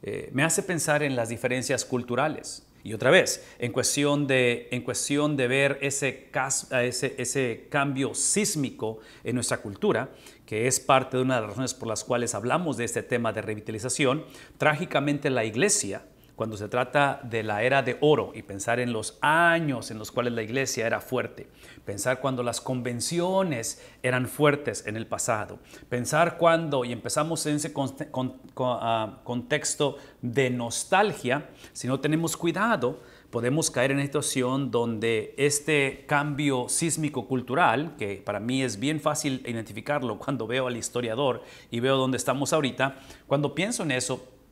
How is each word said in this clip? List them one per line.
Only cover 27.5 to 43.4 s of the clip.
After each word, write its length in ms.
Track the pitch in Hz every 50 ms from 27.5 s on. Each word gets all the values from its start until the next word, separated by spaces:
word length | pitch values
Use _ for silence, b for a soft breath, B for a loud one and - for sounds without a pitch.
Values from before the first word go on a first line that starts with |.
| 147 147
ese 140 | - 160
conte-, 380 | - 143 135 131 135 - 156 -
con-, 300 | - 131 127 123 - - - - -
con-, 220 | - 127 127 120 113
ah, 380 | - 117 113 113 110 104 - - -
contexto 760 | - 120 123 120 - 147 147 - - - - 151 139 B B B B B -
de 280 | - 123 113 139 135 127
nostalgia, 1000 | 127 123 120 117 - - - - 190 190 214 208 156 - - 123 127 151 - B B B B B -
si 140 | - - 123
no 120 | 131 135
tenemos 360 | 135 151 156 160 165 156 -
cuidado, 640 | - - 170 151 180 202 233 226 190 117 123 120 B B B B B B -
podemos 400 | - 120 113 123 139 156 151 -
caer 220 | - 127 123 135
en 60 | 139 139
una 80 | 143
situación 640 | 139 - 151 135 - - 135 123 123 131 135 139 123
donde 640 | 110 120 117 117 113 107 113 113 113 107 104 - - -
este 680 | 139 143 139 - - - 156 147 139 135 127 - - -
cambio 640 | 151 143 143 151 143 131 151 143 135 127 123 113
sísmico 580 | - - 170 165 - 156 156 147 147 127 117 -
cultural, 680 | 131 127 123 - 127 151 180 139 113 131 156 170 - -
que 180 | 110 101 101
para 240 | 92 - - 104 101
mí 240 | 104 120 127 135 135
es 160 | 123 107 98
bien 200 | 113 143 156 151
fácil 440 | 147 156 151 151 - 147 131 127 -
identificarlo 720 | 120 117 113 107 - 101 107 107 - 143 147 131 120 107 98
cuando 300 | - - 143 120 113 110
veo 200 | 120 131 131 123
al 80 | 120
historiador 680 | 117 107 - - 120 123 113 110 120 143 131 120 B B B B B B -
y 120 | - 117
veo 160 | 117 135 135 135
dónde 200 | 131 131 131 120
estamos 340 | - - 127 135 143 143
ahorita, 460 | 170 156 147 127 - - 135 135 135 B B B B B B -
cuando 260 | 139 143